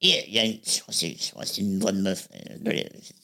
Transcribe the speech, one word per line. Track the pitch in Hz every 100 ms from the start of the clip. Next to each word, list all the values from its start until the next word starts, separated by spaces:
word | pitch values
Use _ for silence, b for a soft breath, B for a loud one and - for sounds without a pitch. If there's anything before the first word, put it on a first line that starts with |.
il | 185 180 -
y | 110
a | 113
une, | 110 -
je | -
crois | -
que | -
c'est, | 82 -
je | -
crois | -
que | -
c'est | -
une | 101 95
voix | -
de | 98
meuf, | 98 90 -
euh, | 50 - -
de, | 214 - - - - -